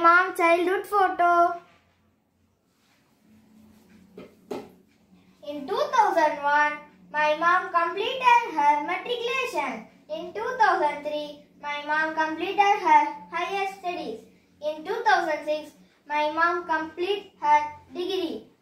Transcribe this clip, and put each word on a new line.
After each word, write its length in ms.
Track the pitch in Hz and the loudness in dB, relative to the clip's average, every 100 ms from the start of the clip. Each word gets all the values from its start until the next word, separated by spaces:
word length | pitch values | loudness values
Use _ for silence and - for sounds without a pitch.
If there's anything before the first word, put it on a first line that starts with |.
mom 340 | 339 349 381 | 6 6 4
childhood 520 | 370 339 349 349 392 381 | 2 4 4 2 -2 0
photo. 720 | 403 381 - 349 349 349 349 - _ _ _ _ _ _ _ _ _ _ _ _ _ _ _ _ _ _ _ - _ _ - - - - _ _ - - - _ _ _ _ _ _ 294 | 2 2 2 4 4 4 0 -12 _ _ _ _ _ _ _ _ _ _ _ _ _ _ _ _ _ _ _ -20 _ _ -20 -20 -20 -20 _ _ -14 -14 -20 _ _ _ _ _ _ -12
In 180 | 294 262 | -10 -4
two 160 | 453 587 | -2 0
thousand 500 | 494 403 330 302 302 | 2 2 4 2 0
one, 300 | 285 294 294 294 - _ - | 0 2 2 -2 -12 _ -8
my 240 | 302 302 302 | 0 0 2
mom 320 | 339 370 370 | 2 2 0
completed 840 | 339 339 392 466 523 508 480 453 311 | 0 0 -2 -4 0 4 4 2 2
her 280 | 294 294 311 | 2 2 0
matriculation. 1000 | 370 480 480 480 539 494 311 269 220 - _ - | -6 -6 -6 -4 -4 -4 -4 -6 -8 -14 _ -12
In 180 | 311 349 | -10 -10
two 180 | 403 440 - | -8 -6 2
thousand 440 | 415 370 302 294 | 4 4 0 -2
three, 400 | 294 302 294 294 - _ | -6 -8 -8 -14 -20 _
my 220 | 294 294 294 | -10 -8 -2
mom 280 | 302 311 | -2 0
completed 640 | 320 311 320 359 403 403 415 359 | -2 -4 -4 -4 0 2 2 4
her 160 | 302 - - - | 4 4 -4 -10
higher 360 | 339 359 392 392 - | -8 -4 -4 -6 -6
studies. 420 | 359 320 285 - - _ _ _ | -8 -8 -8 -12 -16 _ _ _
In 240 | 294 311 | -8 -6
two 160 | 311 440 427 | -6 -2 2
thousand 380 | 392 339 302 | 2 0 -4
six, 260 | 302 302 302 - _ _ - | -4 -6 -8 -20 _ _ -6
my 240 | 302 302 | -2 -2
mom 320 | 311 339 359 339 | 0 0 0 -4
completed 640 | 320 311 - 370 403 - _ | -4 -4 -6 -4 -4 -8 _
her 200 | 294 294 294 - - | 2 2 2 -8 -14
degree 540 | 269 359 381 330 220 - _ | -8 -6 -4 -4 -8 -14 _